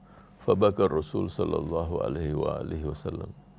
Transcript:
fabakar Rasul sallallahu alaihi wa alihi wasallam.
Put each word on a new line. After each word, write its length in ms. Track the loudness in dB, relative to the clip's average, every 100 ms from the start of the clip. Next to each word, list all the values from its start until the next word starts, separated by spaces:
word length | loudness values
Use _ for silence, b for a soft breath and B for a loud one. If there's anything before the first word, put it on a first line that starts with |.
| B B B -4
fabakar 480 | 2 6 6 6 2
Rasul 400 | 2 0 -2 -2
sallallahu 720 | -2 0 0 0 -2 -2 -2
alaihi 320 | -2 -2 -2
wa 240 | 0 -2 -2
alihi 240 | -4 -4
wasallam. 480 | -4 -6 -8 -8 -10 -14 -20